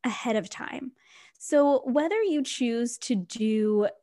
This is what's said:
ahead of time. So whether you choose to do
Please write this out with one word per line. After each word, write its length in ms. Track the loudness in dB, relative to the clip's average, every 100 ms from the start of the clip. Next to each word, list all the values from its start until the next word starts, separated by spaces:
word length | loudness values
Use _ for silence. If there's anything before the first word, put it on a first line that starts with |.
ahead 320 | -6 -6 -2 -2
of 140 | -2
time. 440 | -12 -12 -10 -12 _ _ -20 -20 _
So 460 | 0 4 6 4 2
whether 360 | 0 2 0
you 180 | 2 0
choose 560 | -2 -2 -2 0 -2 -4
to 160 | -2 -2
do 720 | -2 -4 0 2 2 2 0 -2